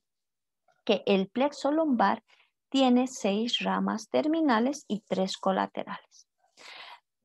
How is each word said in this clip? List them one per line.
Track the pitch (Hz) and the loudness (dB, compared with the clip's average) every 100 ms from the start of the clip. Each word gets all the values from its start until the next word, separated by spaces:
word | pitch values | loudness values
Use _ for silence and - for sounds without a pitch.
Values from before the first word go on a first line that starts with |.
| _ _ _ _ _ _ _ _ - | _ _ _ _ _ _ _ _ -2
que | 202 - | 0 2
el | 196 190 | 2 2
plexo | - 285 285 277 | -2 -2 -2 -2
lumbar | 302 320 233 202 226 - _ _ _ _ | 0 2 2 2 0 -6 _ _ _ _
tiene | 269 262 247 254 | 2 4 4 2
seis | - 202 202 233 - | -2 -2 -2 -2 -4
ramas | 190 190 190 208 - | -4 -2 -2 -4 -2
terminales | 247 302 330 311 220 240 294 - | -2 0 0 2 2 0 -2 -6
y | 202 | -8
tres | - 190 190 - | -4 -2 -2 -2
colaterales. | 196 190 - - - - - - - _ _ _ - - - - _ _ | -2 0 -2 -6 -10 -12 -16 -20 -20 _ _ _ -20 -18 -18 -20 _ _